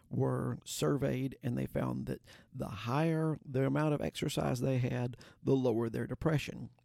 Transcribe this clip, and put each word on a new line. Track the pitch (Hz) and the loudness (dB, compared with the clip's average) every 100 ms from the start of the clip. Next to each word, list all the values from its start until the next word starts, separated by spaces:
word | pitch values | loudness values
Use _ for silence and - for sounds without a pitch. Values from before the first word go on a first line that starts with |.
| - | -4
were | 120 131 127 123 - | 0 0 0 -2 -4
surveyed, | - - 151 143 139 127 135 113 | -8 -2 0 2 2 0 -2 -4
and | 123 131 | -4 -2
they | |
found | 127 - 64 62 - | -2 -2 -2 -2 -4
that | 65 - - - | -8 -10 -20 -14
the | - 85 | -8 -8
higher | 95 113 139 165 160 160 151 | -6 -2 2 2 2 0 -2
the | - 127 | -2 0
amount | 135 143 156 | 2 2 2
of | 147 | 2
exercise | 156 - 156 - 147 131 | -2 -2 -2 0 0 2
they | 135 131 | 2 2
had, | 123 123 123 120 - - | 2 0 -2 -6 -16 -4
the | 131 | 2
lower | 135 127 113 117 | 4 4 2 0
their | 120 117 | -2 -4
depression. | 127 156 147 - - 117 - | -2 2 2 0 -8 -12 -14